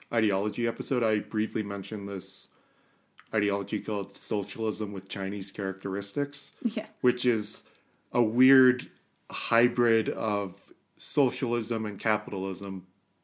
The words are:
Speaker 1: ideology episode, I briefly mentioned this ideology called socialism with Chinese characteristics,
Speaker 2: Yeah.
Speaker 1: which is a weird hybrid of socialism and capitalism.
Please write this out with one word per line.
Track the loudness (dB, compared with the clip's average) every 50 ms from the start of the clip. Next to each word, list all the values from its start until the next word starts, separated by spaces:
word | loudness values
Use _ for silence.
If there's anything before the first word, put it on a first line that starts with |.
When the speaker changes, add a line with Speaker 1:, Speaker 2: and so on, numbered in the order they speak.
| -12 -4 0
Speaker 1:
ideology | 2 2 4 4 2 0 -2 -2 -2 -2
episode, | -2 -2 -4 -4 -2 0 0 2
I | 2 2 0
briefly | -2 -2 -2 -2 -2 -2 -2 -4 -4
mentioned | -4 -6 -6 -6 -8 -8 -8 -6 -6
this | -8 -8 -8 -10 -14 -16 -18 -20 _ _ _ _ _ _ _ _ _ _ _ _ _ -20 -12 _ -2
ideology | 0 0 2 0 0 -2 -2 -4 -4
called | -2 -2 -2 -2 -4 -6 -8
socialism | -12 -8 -4 -2 -2 -2 -4 -6 -4 -4 -4 -2 -4 -4 -6 -6
with | -8 -10 -10
Chinese | -8 -6 -4 -4 -4 -6 -6 -8 -6
characteristics, | -4 -4 -4 -4 -4 -6 -4 -4 -4 -4 -4 -4 -4 -4 -4 -4 -10 -14 -14 -10 -6 -4
Speaker 2:
Yeah. | -4 -4 -4 -8 -8 -4 _
Speaker 1:
which | 2 2 2 4 2
is | 2 2 2 0 -4 -8 -12 -14 _ _ _ _ _ _ _ _ _ 0
a | 2 2
weird | 2 4 4 6 8 8 8 8 8 6 2 -2 -12 _ _ _ _ _ _ _ -12
hybrid | -10 -8 -2 2 4 6 6 6 4 4 4 4 4 4 2 0
of | -2 -2 -2 -2 -2 -2 -2 -4 -8 -14 -20 -20 -20 _ _ _ _ -18
socialism | -16 -4 0 2 2 2 2 0 -2 -2 0 0 -2 -2 -2 -2 -2
and | -4 -6 -4
capitalism. | 0 0 0 0 0 -4 -6 -4 -4 -4 -4 -6 -6 -8 -8 -8 -10 _ _ _ _ _ _ _